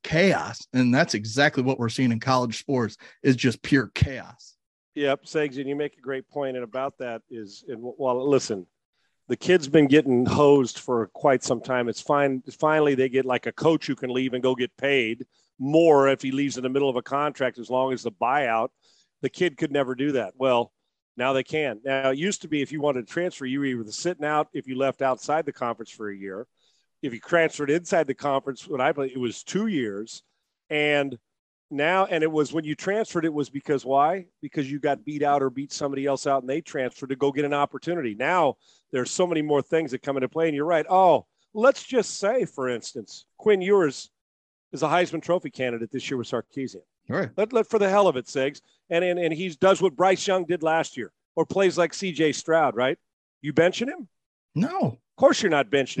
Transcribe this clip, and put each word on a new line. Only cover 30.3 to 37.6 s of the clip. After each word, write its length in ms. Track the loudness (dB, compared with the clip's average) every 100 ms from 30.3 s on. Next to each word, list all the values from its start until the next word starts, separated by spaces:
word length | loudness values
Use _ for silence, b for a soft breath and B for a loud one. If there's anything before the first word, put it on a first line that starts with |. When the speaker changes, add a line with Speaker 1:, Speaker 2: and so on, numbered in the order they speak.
| _ _ _ _
Speaker 2:
And 480 | -2 0 0 -2 -6 _ _ _ _ _
now, 360 | -2 0 2 0
and 160 | 0
it 80 | 0
was 220 | 0 0
when 120 | -2
you 100 | -6
transferred, 500 | -6 -4 -2 -2 -2
it 80 | -2
was 160 | -4 -6
because 340 | -8 -4 -4
why? 420 | 2 2 2 0 -8 _
Because 280 | -10 -6 -6
you 80 | -2
got 260 | -2 -2
beat 180 | -6 -4
out 200 | 0 2
or 80 | 0
beat 220 | -4 -10
somebody 320 | -6 -6 -4 -2
else 200 | -2 0
out 160 | -2
and 60 | 0
they 120 | -6
transferred 480 | -6 -6 -6 -6 -8
to 80 | -2
go 160 | 0
get 120 | 0
an 100 | -2
opportunity. 600 | 0